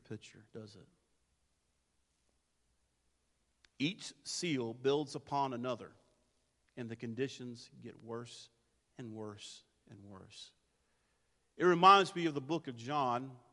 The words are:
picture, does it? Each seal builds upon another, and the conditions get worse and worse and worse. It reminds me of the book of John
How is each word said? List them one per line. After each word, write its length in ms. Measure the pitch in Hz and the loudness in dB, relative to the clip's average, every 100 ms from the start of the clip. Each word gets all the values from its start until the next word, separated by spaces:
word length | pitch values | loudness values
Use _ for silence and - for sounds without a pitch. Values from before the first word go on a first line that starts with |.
| - | -12
picture, 340 | 107 - - 107 | -14 -14 -20 -18
does 220 | 113 107 104 | -16 -16 -18
it? 120 | 78 _ _ _ _ _ _ _ _ _ _ _ _ _ _ _ _ _ _ _ _ _ _ _ _ _ _ _ - - | -20 _ _ _ _ _ _ _ _ _ _ _ _ _ _ _ _ _ _ _ _ _ _ _ _ _ _ _ -16 -2
Each 360 | 147 214 - - | -2 -2 -10 -12
seal 500 | - - - 135 113 | -10 -4 0 0 -2
builds 420 | 123 135 143 139 151 | 0 2 2 0 -6
upon 380 | - 143 135 | -4 -2 0
another, 380 | 127 127 - 87 - _ _ _ _ _ _ _ - | -2 -4 -4 -8 -20 _ _ _ _ _ _ _ -10
and 120 | 113 | -8
the 60 | 117 | -8
conditions 760 | 120 113 135 - 123 117 - 131 | -6 -2 -4 -4 -12 -12 -16 -18
get 120 | 113 - | -18 -16
worse 460 | 113 117 120 - - _ _ _ _ - | -10 -10 -10 -16 -20 _ _ _ _ -14
and 140 | 117 | -12
worse 520 | 110 107 101 - - - _ - | -10 -10 -12 -16 -18 -20 _ -20
and 100 | 101 98 | -20 -18
worse. 460 | 95 92 - - _ _ _ _ _ _ _ _ _ _ - | -18 -18 -18 -18 _ _ _ _ _ _ _ _ _ _ 2
It 80 | 180 | 4
reminds 500 | 170 185 196 180 175 | 8 10 10 8 0
me 120 | 165 | -2
of 60 | |
the 80 | 143 | -2
book 260 | 135 165 135 | -2 -4 -4
of 100 | 117 | -8
John 540 | 120 147 127 120 135 123 - | -4 0 2 0 -2 -12 -20